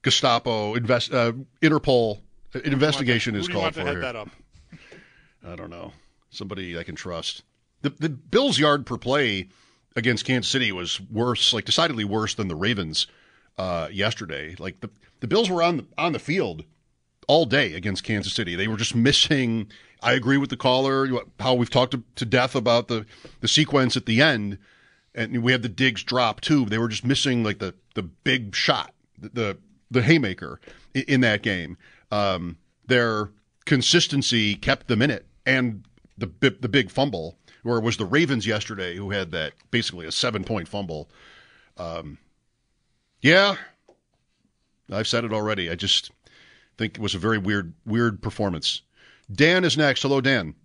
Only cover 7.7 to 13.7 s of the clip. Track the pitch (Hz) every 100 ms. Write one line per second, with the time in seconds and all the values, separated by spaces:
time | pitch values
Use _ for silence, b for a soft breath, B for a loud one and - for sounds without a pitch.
7.7 | _ 143 - 156 131 - 226 277 180 151
8.7 | 143 120 123 120 143 120 98 92 b b
9.7 | b b - 120 113 - 127 - 135 117
10.7 | 92 85 - 95 110 123 117 - 113 -
11.7 | - 165 117 101 110 107 - 98 80 101
12.7 | 107 80 78 - b b b b - 92